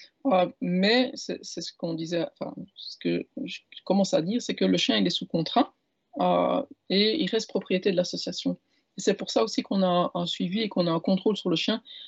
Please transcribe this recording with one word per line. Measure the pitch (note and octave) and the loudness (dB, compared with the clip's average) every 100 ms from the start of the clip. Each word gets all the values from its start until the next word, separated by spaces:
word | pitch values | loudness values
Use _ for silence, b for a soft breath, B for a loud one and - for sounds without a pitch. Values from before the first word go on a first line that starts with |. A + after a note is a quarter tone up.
| B _ | B _
Euh, | C#4 F#3 F3+ - | 2 4 2 0
mais | F3+ F3+ G3 B3 B3+ | -2 2 4 4 2
c'est, | - - - | -2 -8 -8
c'est | - - | -10 -12
ce | E3+ | -12
qu'on | - E3+ | -8 -6
disait, | E3 D#3+ E3+ D#3+ | -4 -4 -2 -4
enfin, | - - - - - | -6 -12 -10 -14 -14
ce | - - | -16 -6
que | - - - - | -2 -2 -4 -10
je | - - - - | -10 -10 -14 -10
commence | - G3 F#3+ | 0 2 4
à | D#3+ | 2
dire, | E3 A#3 | 0 -2
c'est | - | -2
que | G3 | 0
le | F#3+ F3+ | 2 2
chien, | - A3 | 2 2
il | F3+ | 2
est | |
sous | - - | 0 -2
contrat, | E3+ D#3+ A#3 - _ _ _ _ - | -2 0 2 0 _ _ _ _ -2
euh, | F3+ F3 - F3+ - - - | 2 2 2 0 -2 -10 -2
et | F#3+ G#3+ G#3+ | 2 2 2
il | F#3 | 0
reste | A3 - | -2 -2
propriété | - - F#3 G3+ | -4 0 0 2
de | F3+ | 2
l'association. | F3+ F3 - F#3 F3+ F3+ _ _ _ - | 0 -2 -6 -4 -4 -4 _ _ _ -4
Et | |
c'est | G#3+ | 0
pour | G3+ G3 | 0 0
ça | - | 0
aussi | A3+ - | 0 0
qu'on | - G3 | -2 2
a | F#3 F3 F3 | 4 4 2
un | F3 | -2
suivi | F3 - F#3 G3+ | -4 -2 -2 -2
et | G#3+ | -2
qu'on | - E3+ | 0 0
a | |
un | E3 | 0
contrôle | - F#3+ A3 G3+ | 2 2 2 0
sur | F#3 | 0
le | E3 | 0
chien | - A3+ B B | 0 -2 B B